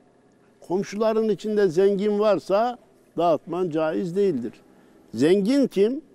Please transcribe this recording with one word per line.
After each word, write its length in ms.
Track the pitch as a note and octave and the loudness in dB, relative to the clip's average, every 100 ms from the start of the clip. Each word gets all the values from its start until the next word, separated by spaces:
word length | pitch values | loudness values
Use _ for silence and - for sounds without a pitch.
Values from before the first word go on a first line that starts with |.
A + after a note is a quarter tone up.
| _ _ _ _ _ _ - | _ _ _ _ _ _ -6
Komşuların 600 | F3+ F#3+ G3+ A3 A3 A3 | -6 -4 -4 -2 0 0
içinde 380 | G3 G#3+ G#3 G3 | -2 -2 0 2
zengin 520 | D#3 G3 G3+ G#3 G#3 | 4 2 2 0 0
varsa 580 | G#3+ F#3 - G3 A#3+ A#3+ _ _ _ - | 2 0 0 0 0 -4 _ _ _ -2
dağıtman 520 | E3+ D3+ - E3+ F#3 | 0 0 -2 -6 -4
caiz 460 | D3+ D#3 F#3+ F#3 F3+ | -2 -2 -2 -4 0
değildir. 380 | G3+ C#3 A#2 - _ _ _ _ _ | 0 0 -6 -12 _ _ _ _ _
Zengin 540 | A2 C#3+ G3+ G3 C#4 B3+ | 0 2 2 2 2 0
kim? 340 | - G#3 C4+ - | 2 0 -2 -12